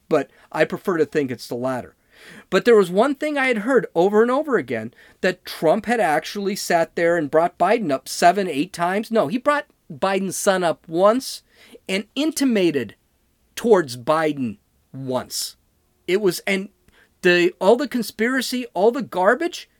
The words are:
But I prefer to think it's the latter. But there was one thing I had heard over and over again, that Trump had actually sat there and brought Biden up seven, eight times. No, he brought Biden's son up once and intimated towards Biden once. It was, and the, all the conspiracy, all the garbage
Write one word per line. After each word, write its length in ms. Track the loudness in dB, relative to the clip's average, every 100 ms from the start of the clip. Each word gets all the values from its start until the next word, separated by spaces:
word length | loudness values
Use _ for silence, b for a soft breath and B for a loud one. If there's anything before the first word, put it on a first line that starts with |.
| _
But 220 | -2 -2 b b
I 140 | -2 -2
prefer 320 | -2 -2 0
to 80 | 0
think 260 | 0 -4
it's 160 | -6 -8
the 80 | -6
latter. 400 | -4 -6 -8 _ B B B B B
But 140 | 0 6
there 100 | 6
was 160 | 4
one 240 | 2 0 0
thing 240 | -4 -2
I 80 | 0
had 120 | -2
heard 280 | 2 2 2 0
over 260 | 2 4
and 80 | 2
over 280 | 0 -2 -2
again, 360 | -2 -6 -8 b b b
that 240 | -4 -4 -10
Trump 420 | -2 2 2 0
had 120 | 0
actually 560 | 0 0 -4 -6 -4 -4
sat 400 | -2 0 0 0
there 220 | 2 2
and 140 | 2
brought 260 | 2 0 0
Biden 340 | 0 2 0
up 160 | -4 -6
seven, 400 | 2 4 4 0
eight 240 | -4 -4
times. 380 | -4 -4 -2 -2
No, 200 | 0 0
he 100 | -2
brought 260 | 0 -2 -4 _ _
Biden's 460 | -6 -2 -2 -4 -2
son 260 | 0 0
up 240 | 0 -4 -6
once 540 | 2 2 2 -2 -12 B B B B -8
and 180 | -6 -6
intimated 800 | -4 -4 0 0 2 2 0 -6 -10 _ _ _ _ _ -6
towards 420 | 4 4 4 -4
Biden 600 | -2 0 0 -2 -6 -8 _ _ _
once. 640 | -12 -6 -6 -6 -10 -10 -14 _ _ _ _ -4
It 140 | 0
was, 180 | 0 -2 -4
and 220 | -4 -6 _ _ b b _
the, 300 | 2 2 2 2
all 160 | 2 2
the 120 | 2
conspiracy, 800 | -4 -6 -2 -2 0 -2 -6 -6
all 180 | 0 2
the 100 | 2
garbage 680 | -4 0 2 2 -2 -8 -16